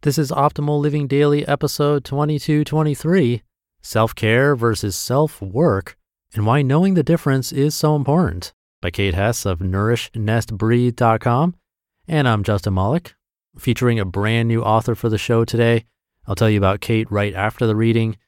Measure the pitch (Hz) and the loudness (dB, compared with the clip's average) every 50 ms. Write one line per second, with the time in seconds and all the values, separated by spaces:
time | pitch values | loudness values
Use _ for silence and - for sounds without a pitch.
0 | - 147 135 - 151 127 131 143 139 147 - - 147 147 147 147 143 151 143 151 | -2 -2 -2 -2 -2 -2 -2 0 0 0 0 -2 -4 -2 -2 -2 -2 -2 -2 -2
1 | 147 131 139 139 147 147 147 147 143 - 143 143 - 143 - - 147 143 147 147 | -4 -2 0 2 2 2 2 0 0 -2 -2 -2 -2 -4 -2 0 0 0 0 -2
2 | 131 - 135 139 147 147 151 143 - - 151 151 151 - - 156 156 151 143 - | -4 -4 -4 -2 -2 -2 -2 -4 -2 0 0 0 0 0 -2 -2 0 0 -2 -2
3 | - 151 175 196 156 117 120 117 _ _ _ _ _ _ _ _ _ - - 110 | -2 0 2 2 2 2 0 -2 _ _ _ _ _ _ _ _ _ -4 0 0
4 | 110 113 - - - 107 110 120 135 143 147 123 113 117 110 - - 104 95 - | 0 0 0 -2 0 2 2 4 4 2 2 2 0 0 0 0 -4 -6 -6 -6
5 | - - 120 135 156 151 - - - 98 92 120 160 170 107 95 92 - - _ | -4 -2 0 0 0 0 -2 -8 -14 -8 -2 0 2 2 2 0 -2 -8 -16 _
6 | _ _ _ _ _ _ - 110 107 104 120 147 143 131 135 156 180 196 190 175 | _ _ _ _ _ _ -6 -2 0 2 2 2 2 2 2 2 2 2 2 2
7 | 147 123 165 165 - 147 135 135 127 - - 139 139 151 147 - - - 151 147 | 2 2 0 0 2 0 0 0 -2 -4 -2 0 0 0 0 0 0 0 2 2
8 | 139 135 143 165 - 131 82 87 87 - _ _ _ _ _ _ - 90 82 - | 0 2 2 2 2 0 -2 -6 -10 -14 _ _ _ _ _ _ -8 -8 -4 -2
9 | 101 98 85 90 98 110 117 - - 101 92 82 92 92 92 95 101 110 120 117 | -2 -2 0 0 0 0 -2 -2 -2 -4 -4 -2 -2 -2 -2 0 0 0 0 -2
10 | - - _ 113 107 104 110 117 113 - 110 98 - 110 117 120 123 123 117 - | -2 -8 _ -6 -4 0 0 -2 -2 -4 -6 -2 0 2 2 2 2 0 0 2
11 | 123 117 113 110 - 127 120 127 156 175 175 _ _ _ _ _ _ _ _ _ | 2 2 2 2 0 0 0 2 2 0 -2 _ _ _ _ _ _ _ _ _
12 | _ - 165 156 143 127 113 107 101 - 107 101 - 107 95 92 92 101 139 175 | _ -4 -2 0 2 2 2 0 0 0 -2 -2 0 -2 0 0 0 0 0 -2
13 | 170 - - _ _ _ _ _ _ _ _ - - - 117 - 123 123 117 113 | -4 -8 -20 _ _ _ _ _ _ _ _ -8 -4 -2 -2 0 0 0 0 0
14 | 101 95 87 98 101 107 113 117 117 117 113 113 117 - 107 110 110 - 117 - | -2 -4 -4 -2 -2 0 0 0 0 0 0 0 0 2 2 2 2 0 -4 -2
15 | - 120 110 104 - - 120 113 117 - - 117 117 117 117 113 - _ _ _ | -2 -2 -2 -2 -2 0 2 2 2 0 0 2 2 4 2 2 0 _ _ _
16 | _ _ _ _ _ - 101 - 117 110 107 104 98 95 98 104 - - 117 110 | _ _ _ _ _ -8 -2 2 2 2 4 4 2 2 0 0 -2 -2 0 0
17 | 110 113 104 104 101 104 92 90 98 107 110 - 123 113 107 107 110 113 113 113 | 0 0 -2 -2 -2 -2 -2 -2 -4 -4 -2 0 0 0 2 2 2 2 2 2
18 | 113 113 107 _ _ | 0 -2 -4 _ _